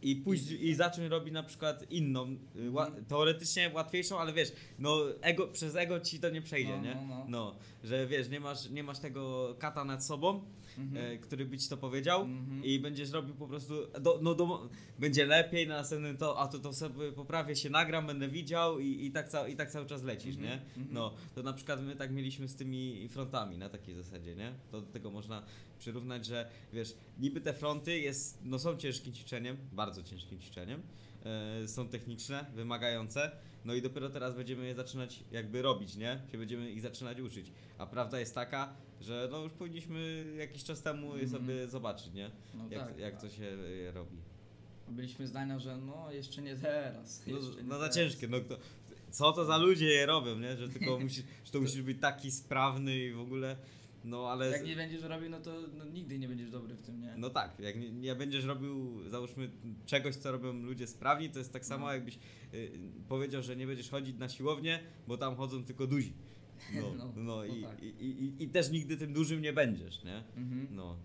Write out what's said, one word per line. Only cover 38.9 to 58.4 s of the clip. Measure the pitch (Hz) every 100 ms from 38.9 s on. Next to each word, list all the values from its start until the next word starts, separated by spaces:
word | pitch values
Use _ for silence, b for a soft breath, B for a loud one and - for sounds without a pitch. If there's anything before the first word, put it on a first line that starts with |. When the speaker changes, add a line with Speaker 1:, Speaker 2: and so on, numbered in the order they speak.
| -
Speaker 1:
że | 98 120 123
no, | 147
już | 156
powinniśmy | 160 175 165 165 160 160 160 156 156
jakiś | 151 143
czas | - 156
temu | - 147 147 139
je |
Speaker 2:
Mhm. | 131
Speaker 1:
sobie | 120 127 127 127
zobaczyć, | 127 113 98 -
nie? | 92 101 107 B
Speaker 2:
No | 110 113
Speaker 1:
Jak, | 110 123
Speaker 2:
tak, | 92
Speaker 1:
jak | 104
Speaker 2:
tak. | 101
Speaker 1:
to | 107
się, | 101 104 98 90 92 90
e, |
robi. | 87 85 85 85 - - - - - -
Speaker 2:
Byliśmy | 117 127 - 135
zdania, | 120 135 135
że | 131 127
no, | 135 147 160
jeszcze | 143 135 -
nie | 143 135
teraz, | 147 147 135 110 110 - -
Speaker 1:
No, | 135
Speaker 2:
jeszcze | 131 -
nie |
Speaker 1:
no, | 123 139
za |
Speaker 2:
teraz. | 151 160
Speaker 1:
ciężkie, | 160 - 120
no, | 123
kto, | 120 - B B - - -
co | - 147
to | 160 160
za | 160
ludzie | 180 185 156
je | 147 143
robią, | 156 120 110
nie? | 120 127
Że | 127
tylko | 131 160 127
Speaker 2:
<laughs> |
Speaker 1:
musi, | 131 131
że | - B -
to |
Speaker 2:
To | 143
Speaker 1:
musisz | 135 135
być | 131 131
taki | 143 139 139
sprawny | 131 - 135 135 131 135 131
i | 127
w | 117
ogóle, | 120 131 131 131 B B B -
no, | 117 120 123
ale | 127 131
Speaker 2:
Jak | 143
Speaker 1:
z- | 156
Speaker 2:
nie | 160
będziesz | 160 160
robił, | 160 160 165
no | 165
to, | 156 165 160 147
no, | 151
nigdy | 170 156 135
nie | 131
będziesz | 123 120
dobry | 123 113 113
w |
tym, | - 117
nie? | 120 113
Speaker 1:
No | 123
tak, | 123 98 85
jak | 104 104
nie, | 120
nie | 120 127 127
będziesz | 143 139